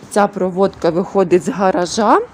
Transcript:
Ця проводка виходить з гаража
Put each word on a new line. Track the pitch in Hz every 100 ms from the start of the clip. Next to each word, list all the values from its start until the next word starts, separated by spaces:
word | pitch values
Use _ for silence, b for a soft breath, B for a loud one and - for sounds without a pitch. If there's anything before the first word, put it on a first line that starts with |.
| -
Ця | 208 202
проводка | 196 185 180 196 - 165
виходить | 165 - 196 180 180
з | 147
гаража | 190 190 185 175 - 214 349 480